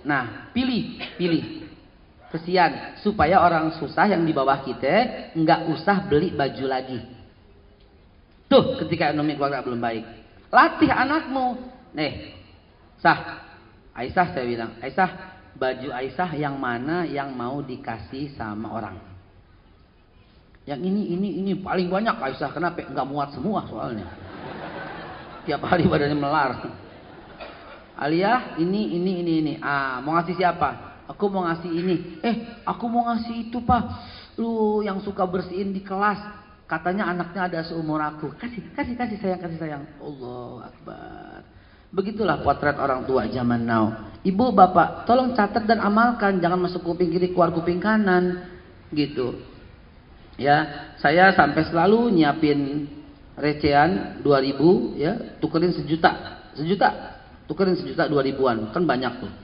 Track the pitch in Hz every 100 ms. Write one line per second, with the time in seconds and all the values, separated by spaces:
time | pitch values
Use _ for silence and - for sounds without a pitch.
0 | 135 143 117 101 - - 254 233 - -
1 | - - 175 160 113 - - - - -
2 | - - - 160 170 180 170 127 - -
3 | 208 - 151 185 170 165 160 160 139 -
4 | 196 180 165 151 135 131 - 123 135 180
5 | 240 - - 165 160 160 - 156 - 196
6 | 147 147 175 - 135 113 135 131 131 123
7 | 120 - - - - - - - - -
8 | - - _ - - 262 165 - 160 160
9 | 160 151 151 131 139 139 123 120 117 113
10 | 107 - - - - 247 330 - 302 247
11 | 262 311 254 262 254 240 - - - -
12 | 151 107 - - - - _ - - -
13 | 170 151 - - - - - - - -
14 | 123 185 175 139 120 117 113 - 135 131
15 | 185 - - - - - 131 123 135 127
16 | 131 - 180 147 147 139 131 120 135 175
17 | 170 143 139 127 120 143 139 123 - 113
18 | - 131 143 139 113 104 113 107 104 87
19 | 85 92 - - - - - - - _
20 | _ - - - _ - - 147 180 202
21 | 175 175 202 170 196 180 - 175 175 185
22 | 220 - 135 131 143 147 170 170 - 139
23 | 139 147 139 - 156 190 - 113 139 113
24 | 90 - - - - - - - - -
25 | - - - - - 143 170 180 151 156
26 | 143 151 143 156 135 120 - - - -
27 | - - - - - - - - - -
28 | 143 165 196 247 226 - 170 202 196 170
29 | 180 180 170 160 151 - 131 143 135 127
30 | 139 160 170 180 180 170 143 123 - -
31 | - - 202 196 175 165 175 165 180 165
32 | - - 226 226 - - - 180 233 240
33 | 233 226 226 226 226 247 233 247 - -
34 | - - - - 233 226 214 214 202 190
35 | 202 196 180 185 180 180 196 190 - 190
36 | 208 196 - - - - - 160 180 190
37 | 175 175 170 196 180 170 165 165 156 156
38 | 151 151 147 - 240 196 170 - 269 240
39 | 240 202 190 180 175 165 160 143 143 -
40 | - 139 123 123 123 123 - - - 50
41 | 55 52 50 50 50 - - - - 170
42 | 196 220 202 143 139 139 147 - 139 127
43 | 123 131 117 117 120 120 117 117 107 -
44 | - - 185 190 254 196 185 180 160 -
45 | - 247 254 240 202 240 220 226 190 208
46 | 240 240 202 190 170 180 180 180 170 170
47 | 175 170 180 180 165 165 170 175 208 220
48 | 202 180 180 180 - - - - - 151
49 | 139 - 123 - - - - - - -
50 | - - - - 127 147 156 - - -
51 | 147 160 190 185 147 147 156 165 175 220
52 | 240 185 147 143 151 143 139 147 143 -
53 | - - - - 143 147 151 143 156 196
54 | - - 143 139 135 139 156 214 - -
55 | 147 233 - - 151 165 175 160 143 160
56 | 170 - - - - - 156 190 - -
57 | - - - - - - 190 175 - -
58 | 151 147 135 127 131 110 107 175 170 123
59 | 127 - 98 -